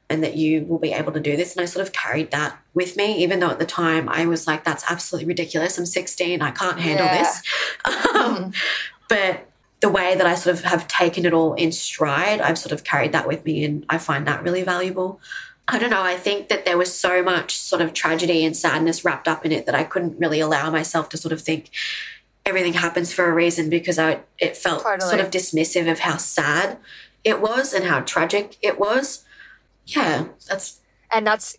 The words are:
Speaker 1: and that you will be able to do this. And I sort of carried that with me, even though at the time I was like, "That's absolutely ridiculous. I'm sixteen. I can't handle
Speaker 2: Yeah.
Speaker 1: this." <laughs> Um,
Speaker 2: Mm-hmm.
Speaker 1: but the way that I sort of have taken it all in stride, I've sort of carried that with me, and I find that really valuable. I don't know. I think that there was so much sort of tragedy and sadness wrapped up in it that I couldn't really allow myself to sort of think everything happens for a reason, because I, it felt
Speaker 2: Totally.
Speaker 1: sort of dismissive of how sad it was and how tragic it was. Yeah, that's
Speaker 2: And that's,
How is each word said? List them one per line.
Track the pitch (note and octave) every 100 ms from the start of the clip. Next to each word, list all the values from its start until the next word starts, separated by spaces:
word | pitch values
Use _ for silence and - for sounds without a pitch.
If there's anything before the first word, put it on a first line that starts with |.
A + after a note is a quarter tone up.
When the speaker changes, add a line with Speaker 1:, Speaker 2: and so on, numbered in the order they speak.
| -
Speaker 1:
and | D#3
that | D#3 D#3+
you | D#3 D#3 E3
will | E3
be | D#3+
able | G#2 D#3
to | D3+
do | D3 D3
this. | F4+ F#3
And |
I | F3
sort | F3+ F#3+
of |
carried | - - C#3+ D#3
that | C#3+ D3+ - _
with | E3+ F3+ G3+
me, | G#3 G#3
even | F3 F#3
though | F3
at | -
the | E3
time | - E3 D#3+ C3+
I | D#3+ E3+
was | D#3+ -
like, | D3+
"That's | E3 D3 -
absolutely | F3 - D#3+ D#3
ridiculous. | F3 - D#3+ F3 -
I'm | F3
sixteen. | F3+ F3+ - F3 F3
I | D3+
can't | - F#3 E3+
handle | E3+ F#3 F#3
Speaker 2:
Yeah. | F3+
Speaker 1:
this." | E3+ - - - - - -
<laughs> |
Um, | - B4 - A#3+ G#3
Speaker 2:
Mm-hmm. | F#3+ - - - - - -
Speaker 1:
but | G#3 F#3+ F3+ - _ _ _
the | G#3
way | F#3+ F3+ F#3+
that | F3+
I | E3+
sort | F3 E3+
of |
have | - E3 -
taken | - E3+ F3+ E3+
it |
all | E3 D#3+
in | - E3
stride, | E3 - - D3+ C#3 G3+ G#3
I've | D3+ D#3+
sort | -
of | D3
carried | - C#3+ C#3+
that | D#3 -
with | D#3+ D#3+
me, | D3+ D3+
and | D3 -
I | E3
find | - C#3+ D3
that | -
really | F3 F3+
valuable. | F#3 F3+ F#3 F#3 F#3 G3 - - - - -
I | A3
don't | A#3+
know. | G3
I | F#3 F3+
think | G#3 G3+ -
that | G3 F#3
there | F3
was | F3+ -
so | F3+ F3+
much | F3+ E3+ - -
sort | - E3+
of | D#3+
tragedy | - D#3+ E3 F3 E3 D#3+
and | D#3+
sadness | E3 D3+ E3 E3
wrapped | F3 C#3+ E3+
up | D#3+ D#3+
in |
it | D3 -
that | C3+
I |
couldn't | D#3+ F#3 F3 -
really | E3 D#3
allow | D#3 D3 D#3
myself | D#3 D#3+ E3 D3
to | D#3+
sort | D#3+
of | D#3+
think | - D#3 - - - - - - _ _ G3
everything | F#3 F3
happens | E3+ E3+ F3 E3+
for | - F3
a |
reason, | E3 E3+ E3+ D#3
because | E3 F3+ E3
I, | D#3+ - - -
it | E3 -
felt | F3+ D#3+
Speaker 2:
Totally. | A3+ F#3+ F3+
Speaker 1:
sort | G3
of | F#3+
dismissive | F#3 F3+ D#3 D#3+ F3+ E3
of | D#3+
how | F3 D#3
sad | - - D3 D#3 G3 - - - - _
it | A3 G3
was | G#3+ B3 C4+
and | F#3+ F3+
how | C#3
tragic | B2 C#3+ E3 G#3 G3+ -
it | G#3 -
was. | G3+ B3 C#4 - - - - - _ _ -
Yeah, | D4 F#3 C#3 E3 - -
that's | F#3+ - - _ _ _
Speaker 2:
And | A3+ G#3+
that's, | G#3+ -